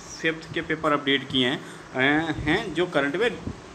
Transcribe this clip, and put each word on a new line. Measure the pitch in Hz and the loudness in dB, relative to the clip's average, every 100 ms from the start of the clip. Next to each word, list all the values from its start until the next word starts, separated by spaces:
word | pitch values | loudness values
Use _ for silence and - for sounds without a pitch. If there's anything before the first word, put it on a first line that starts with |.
| - - | -14 -4
फिफ्थ | 160 160 - | -2 -2 -4
के | 170 | -6
paper | 160 156 160 | -4 0 2
update | 147 139 139 131 | 2 4 2 2
किए | 131 123 | 2 2
हैं, | 147 - - - 131 | 0 -6 -16 -6 2
अ, | 135 151 165 | 4 4 2
हैं | 143 147 185 220 | -2 0 0 0
जो | 156 175 | -2 0
current | 151 143 175 | 2 2 2
में, | 233 175 - - - | 0 0 -10 -10 -14